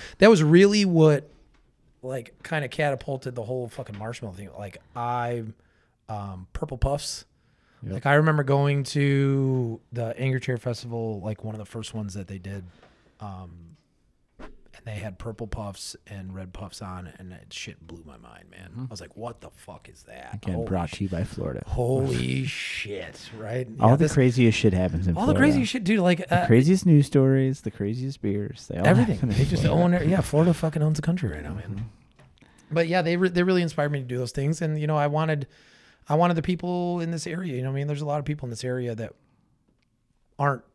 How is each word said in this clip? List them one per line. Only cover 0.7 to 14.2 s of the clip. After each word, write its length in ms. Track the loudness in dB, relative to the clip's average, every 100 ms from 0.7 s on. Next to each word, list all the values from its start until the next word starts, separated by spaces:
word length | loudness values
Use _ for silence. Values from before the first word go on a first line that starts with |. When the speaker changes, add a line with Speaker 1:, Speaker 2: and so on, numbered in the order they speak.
| 6 4
Speaker 1:
what, 440 | 6 6 6 -2 _ _ _ _ _ _ _
like, 320 | -10 -8 -10 _
kinda 240 | -6 -4 -4
catapulted 680 | -2 -2 -2 -4 -8 -8 -8
the 80 |
whole 240 | -6 -6 -6
fucking 280 | -10 -12 -10
marshmallow 360 | -10 -10 -10
thing. 160 | -12 -14 -14
Like, 200 | -14 -14 -16 -8
I, 480 | -4 -4 -2 -4 -8 -14 _ _ _ _ -12
um, 380 | -10 -10 -12 -12
Purple 240 | -10 -8 -4
Puffs. 480 | -2 -2 -6 -12 -16 _ _ _ _ _
Speaker 2:
Yep. 100 | -10
Speaker 1:
Like, 120 | -4 2
I 80 | 4
remember 280 | 4 2
going 400 | 2 2 2 0 -2
to 920 | 0 2 2 2 2 0 0 -2 -6 _
the 260 | -8 -6 -4
Angry 200 | -2 -2
Chair 160 | -2 -4
Festival, 640 | -4 -8 -8 -6 -6 -6
like, 220 | -8 -8
one 100 | -10
of 60 | -12
the 60 | -12
first 280 | -12 -10
ones 220 | -8 -8 -8
that 120 | -12
they 120 | -12
did, 240 | -12 -12 -14 -20 _ _ _ _
um, 320 | -16 -14 -16 -18 -20 -20 _ _ _ _